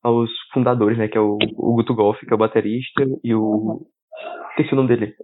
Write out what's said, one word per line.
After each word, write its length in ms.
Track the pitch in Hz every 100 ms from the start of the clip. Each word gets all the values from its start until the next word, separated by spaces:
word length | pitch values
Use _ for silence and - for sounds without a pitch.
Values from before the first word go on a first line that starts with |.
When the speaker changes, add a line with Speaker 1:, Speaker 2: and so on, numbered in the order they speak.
Speaker 1:
aos 260 | 120 117 117 - -
fundadores, 440 | 139 123 123 107 117
né, 100 | 107
que 100 | 110
é 40 |
o, 160 | 107 104 - -
o 180 | - 117
Guto 200 | 113 117
Goff, 240 | 104 110 -
que 60 |
é 40 | 110
o 40 |
baterista, 640 | 110 113 104 117 131 - 135 135
e 100 | 117
o, 80 | 110
Speaker 2:
Uhum. 380 | 110 107 107 - - _ _ - - - -
Speaker 1:
esqueci 220 | - 151
o 20 | 135
nome 140 | 131
dele, 240 | 120 110 -